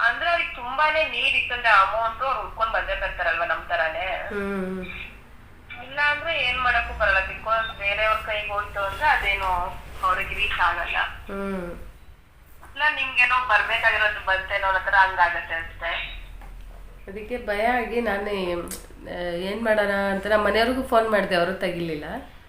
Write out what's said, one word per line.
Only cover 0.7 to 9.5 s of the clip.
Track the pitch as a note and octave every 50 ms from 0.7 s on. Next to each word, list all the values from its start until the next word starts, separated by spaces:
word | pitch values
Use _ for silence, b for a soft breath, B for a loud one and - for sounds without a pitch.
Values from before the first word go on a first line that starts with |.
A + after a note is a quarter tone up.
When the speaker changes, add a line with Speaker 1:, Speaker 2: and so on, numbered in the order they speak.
| C4 C4 D4+ D#4 D#4 D#4+ D#4
Speaker 1:
ನೀಡ್ | - A#3 A#3+ C4 C4+ B3+
ಇತ್ತಂದ್ರೆ | B3+ - - A#3+ A#3+ A#3+ A3+
ಅಮೌಂಟ್ | G#3+ G3 F#3+ F#3+ G#3+ A3+ A3+ A3+ A3+ - C4+
ಅವ್ರು | C4+ B3+ A3
ಹುಡ್ಕೊಂಡ್ | - - - - A3 A3+ G#3+
ಬಂದೇ | F#3 F#3 F#3+ G3
ಬರ್ತಾರಲ್ವಾ, | G3 G3 F#3+ F#3 F#3 F3 E3+ E3 E3+ E3+
ನಮ್ | E3 - - - -
ಥರಾನೇ. | F3 E3+ D#3+ D#3+ D#3+ E3 F#3 F#3+ F3 - - G3+
Speaker 2:
ಹ್ಮ್. | G#3+ G3+ G3 G3 G3 F#3+ F#3 F#3 F#3+ F#3 F#3 - - - - - - - - - - - - - - - - - - - B3
Speaker 1:
ಇಲ್ಲ | B3+ C#4 D4
ಅಂದ್ರೆ | D4 D4 D4 D4 D#4 E4 D#4+ C#4+ B3+
ಏನ್ | B3 B3+ B3+
ಮಾಡಕ್ಕೂ | B3+ B3 A#3 A#3 A#3 - - -
ಬರಲ್ಲ, | A3 G3+ F#3+ F#3+
because | F#3+ F#3+ F#3 - - G#3+ A3+ A3+ A3 A3 - -
ಬೇರೆಯವ್ರ | G3 G3+ G3+ G#3+ A3 A3 G#3+
ಕೈಗೆ | G#3+ - A3+ G#3+ G#3 G#3 G3+ G3+
ಹೋಯ್ತು | G3+ G#3 G#3 - G3+
ಅಂದ್ರೆ | G3 G3 G3 - D4
ಅದೇನು | D4+ C4 A3+ G#3 G3 G3 F#3+ F#3+ F#3